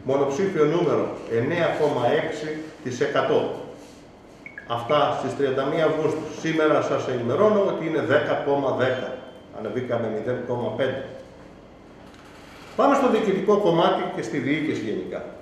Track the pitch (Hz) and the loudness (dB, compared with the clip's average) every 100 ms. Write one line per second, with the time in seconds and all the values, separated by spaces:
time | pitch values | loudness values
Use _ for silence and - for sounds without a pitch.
0 | 127 143 139 - 190 160 147 170 156 110 | 0 2 2 2 0 2 2 4 2 2
1 | 104 - - 117 135 170 156 - 151 131 | 0 -6 -2 0 0 0 0 2 2 2
2 | 147 151 156 - - 156 - - 127 120 | 2 2 0 -6 -6 -8 -10 -10 -8 -2
3 | 143 135 - 127 - - - - - - | 0 2 2 2 2 -6 -12 -16 -18 -20
4 | - - - - - - - 117 - 147 | -20 -20 -20 -20 -18 -18 -6 -6 2 2
5 | - - 131 131 135 127 139 165 156 151 | 2 0 -4 0 0 0 0 2 2 2
6 | 143 - - - 160 156 156 143 - 135 | 0 -2 -6 -6 -2 2 4 4 2 -2
7 | 131 123 117 147 214 202 175 165 160 151 | -2 -2 0 4 4 4 2 0 -2 -2
8 | 127 147 - 143 139 139 131 120 127 - | 2 2 2 -2 0 0 0 0 0 0
9 | - - - - - 104 107 107 120 117 | -4 -10 -14 -20 -18 -10 -6 -6 -4 -2
10 | 110 107 117 123 120 120 110 - 131 - | -2 -4 -4 -4 -4 -4 -4 -2 -2 -2
11 | - - - - - - - - - - | -8 -14 -18 -20 -20 -20 -20 -20 -20 -20
12 | - - - - - - - - 269 247 | -20 -20 -20 -20 -20 -20 -10 2 4 4
13 | 247 214 196 175 - 202 175 165 185 190 | 4 2 2 2 4 4 4 4 4 2
14 | 175 - 147 151 127 156 147 104 110 92 | -2 -6 -6 -4 -2 0 -2 -4 -4 -6
15 | 90 92 - - | -6 -8 -10 -14